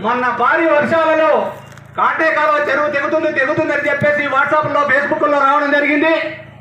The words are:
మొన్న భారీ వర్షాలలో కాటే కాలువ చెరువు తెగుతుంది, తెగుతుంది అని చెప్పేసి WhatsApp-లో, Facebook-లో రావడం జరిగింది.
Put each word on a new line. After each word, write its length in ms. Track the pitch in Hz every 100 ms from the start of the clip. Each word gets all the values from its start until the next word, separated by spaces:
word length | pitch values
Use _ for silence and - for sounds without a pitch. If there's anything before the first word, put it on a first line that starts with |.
మొన్న 280 | 208 247 247
భారీ 380 | 233 254 330 330
వర్షాలలో 880 | 294 294 330 320 311 311 233 - - - - - -
కాటే 360 | - - 320
కాలువ 340 | 302 302 294 285
చెరువు 180 | 277 294
తెగుతుంది, 440 | 277 - 320 311
తెగుతుంది 400 | - 269 320 302
అని 180 | 285 294
చెప్పేసి 360 | 285 294 294 285
WhatsApp-లో, 540 | 269 285 302 302 285
Facebook-లో 580 | 294 277 - 311 294 277
రావడం 320 | 269 294 285
జరిగింది. 680 | 285 285 294 320 311 - - - -